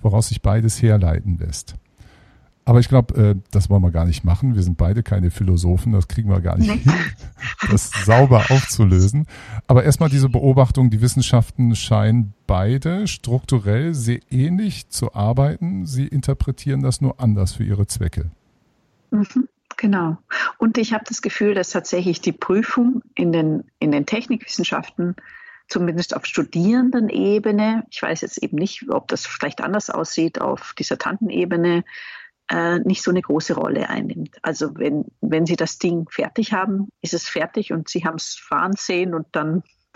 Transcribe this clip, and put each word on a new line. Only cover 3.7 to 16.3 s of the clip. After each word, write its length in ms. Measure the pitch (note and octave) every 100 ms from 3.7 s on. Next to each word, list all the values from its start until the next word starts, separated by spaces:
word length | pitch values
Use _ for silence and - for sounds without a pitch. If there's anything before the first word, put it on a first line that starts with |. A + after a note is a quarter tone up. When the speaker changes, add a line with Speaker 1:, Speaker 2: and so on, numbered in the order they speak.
| G2+
Speaker 1:
wir 80 | F2+
gar 160 | E2 E2+
nicht 180 | E2+
machen. 300 | F2 F2 C3
Wir 80 | G#2+
sind 160 | F2+ E2
beide 240 | E2+ A2
keine 280 | - G2 F2+
Philosophen, 600 | - F#2+ F2 F2 F#2 A#2
das 160 | G#2 -
kriegen 220 | - G#2
wir 100 | F#2
gar 160 | E2+ E2+
nicht 120 | G#3+
Speaker 2:
Nee. 80 | G#3
Speaker 1:
hin, 160 | B2+ E3+ D#3+ - - - A#2+ - -
das 200 | G2+ - G2+ F#2+
sauber 400 | A#2 C#3 A#2 -
aufzulösen. 800 | C3+ - - G#2 F#2 G2 C3+ D#3 - - - -
Aber 180 | B2+
erstmal 240 | D3+ - E3
diese 220 | C#3 C3+
Beobachtung, 580 | B2 C#3 C3 B2+ C3+ B2+
die 140 | G#2+
Wissenschaften 720 | A#2+ - - A#2+ - - A#2+ A2
scheinen 560 | - G#2+ G#2+ A#2+ G#2 - -
beide 600 | F#2 G2 C3+ D#3+ F#3 G#3+
strukturell 840 | - - B2 - B2+ G2+ A2 E3
sehr 280 | D3+ A#2 A#2 -
ähnlich 580 | B2+ D3 F#3 G#3+ - -
zu 260 | - A#2
arbeiten. 720 | - G#2+ B2 C#3+ - E3+ F#3+
Sie 220 | E3+ B2+ C#3+
interpretieren 720 | C#3+ C3